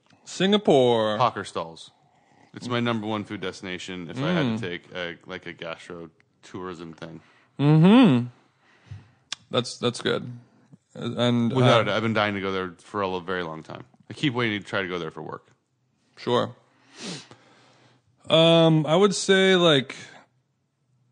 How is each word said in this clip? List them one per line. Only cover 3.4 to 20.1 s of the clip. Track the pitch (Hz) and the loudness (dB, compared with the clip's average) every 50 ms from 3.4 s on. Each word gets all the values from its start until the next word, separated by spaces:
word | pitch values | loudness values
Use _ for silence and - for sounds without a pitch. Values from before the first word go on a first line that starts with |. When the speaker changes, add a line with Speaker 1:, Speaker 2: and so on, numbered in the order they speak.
Speaker 2:
destination | 95 92 87 - 101 92 90 87 - 95 92 90 85 80 | -8 -10 -10 -10 -10 -10 -10 -10 -10 -12 -12 -12 -12 -10
if | - 131 | -8 -6
I | - - | -4 -2
had | - - | 0 0
to | 135 117 113 | 0 -2 -4
Speaker 1:
Mm. | 110 | -4
Speaker 2:
take | 101 87 87 85 _ - | -6 -8 -10 -10 _ -12
a, | - 90 87 85 85 - _ | -10 -10 -10 -10 -10 -14 _
like, | 78 92 90 - | -16 -14 -14 -14
a | 85 | -14
gastro | 80 - 85 82 80 - - - 90 85 82 80 _ _ _ _ _ _ | -14 -12 -12 -12 -12 -12 -14 -16 -16 -16 -16 -18 _ _ _ _ _ _
tourism | _ - - 95 90 92 87 78 87 82 | _ -16 -14 -12 -12 -12 -12 -14 -14 -16
thing. | 78 - 85 82 80 80 _ _ _ _ _ _ _ - | -16 -16 -18 -18 -18 -20 _ _ _ _ _ _ _ 0
Speaker 1:
Mm-hmm. | 139 147 156 156 165 190 220 262 254 175 127 117 123 123 - _ _ _ _ _ _ _ _ _ _ - - - - _ _ _ _ - - _ _ - | 2 4 6 6 8 8 8 8 8 6 4 2 0 -4 -10 _ _ _ _ _ _ _ _ _ _ -20 -20 -20 -20 _ _ _ _ -18 -18 _ _ -6
That's, | - 123 120 - - - | -4 -4 -4 -4 -8 -4
that's | - 120 117 - | -4 -4 -4 -4
good. | - 101 90 - 120 123 123 120 - _ _ _ _ _ - _ _ _ - | -4 -2 -2 -4 -4 -10 -14 -16 -20 _ _ _ _ _ -20 _ _ _ -14
And, | - - 120 - 117 120 123 120 120 117 113 | -10 -10 -8 -4 -2 0 0 2 2 0 0
Speaker 2:
Without | 131 127 123 120 120 113 | 2 2 4 4 4 4
Speaker 1:
uh, | |
Speaker 2:
a | 107 | 2
doubt, | 104 98 | 0 -2
I've | 110 | -2
been | 113 113 107 | 0 0 0
dying | 107 104 104 101 | 0 0 0 -2
to | 98 | -4
go | 95 98 | -4 -4
there | 95 95 92 90 85 _ | -4 -4 -6 -8 -10 _
for | - - - 104 | -18 -10 -8 -6
a | 98 | -4
lo-, | 92 92 90 | -4 -6 -6
very | 85 92 92 90 87 | -6 -6 -6 -6 -6
long | 80 80 80 | -8 -10 -12
time. | 78 - 85 87 - _ _ _ _ - | -14 -14 -16 -16 -16 _ _ _ _ -18
I | 110 | -10
keep | - 156 143 120 | -6 -4 -4 -2
waiting | 123 120 110 104 101 | -2 -2 -2 -4 -6
to | 92 | -6
try | - 110 101 | -6 -6 -6
to | 95 87 | -4 -4
go | 90 87 | -6 -6
there | 80 80 | -8 -8
for | - 80 | -10 -12
work. | 78 - - - _ _ _ _ _ _ _ _ _ _ _ _ _ _ _ | -14 -14 -14 -16 _ _ _ _ _ _ _ _ _ _ _ _ _ _ _
Speaker 1:
Sure. | - - 120 123 113 110 113 - _ _ _ _ _ _ _ - - - 196 165 131 - - - _ _ _ _ _ _ _ _ _ _ _ _ _ _ _ _ _ - - | -10 -4 0 0 0 0 -2 -8 _ _ _ _ _ _ _ -20 -16 -14 -12 -12 -14 -16 -20 -20 _ _ _ _ _ _ _ _ _ _ _ _ _ _ _ _ _ -4 2
Um, | - 160 165 165 165 165 165 165 160 156 147 | 4 4 6 6 6 6 6 6 4 4 2
I | 143 160 | 2 2
would | 185 208 208 175 | 4 4 2 2
say, | - - 190 196 190 190 190 190 | 0 0 2 4 4 4 4 4
like, | 180 175 165 147 131 117 - - - - - | 6 6 6 4 4 2 -2 -10 -18 -18 -20